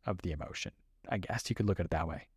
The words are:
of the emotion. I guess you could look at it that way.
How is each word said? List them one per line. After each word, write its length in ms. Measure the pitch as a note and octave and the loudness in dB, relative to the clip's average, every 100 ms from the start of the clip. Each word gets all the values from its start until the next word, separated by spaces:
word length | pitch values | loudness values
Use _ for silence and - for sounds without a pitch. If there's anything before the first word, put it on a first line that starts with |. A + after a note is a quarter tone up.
| - | -4
of 160 | F#2 | -2
the 100 | F2+ | -2
emotion. 420 | D2+ E2+ F2+ - - _ _ - | -2 -4 -6 -8 -10 _ _ -2
I 100 | G2 | -2
guess 300 | - A2 - | 0 -2 0
you 60 | A#2+ | 2
could 100 | G#2 | 4
look 140 | G2 | 4
at 60 | E2 | 2
it 60 | |
that 160 | D#2 E2 | 2 0
way. 200 | C#3 - | -4 -8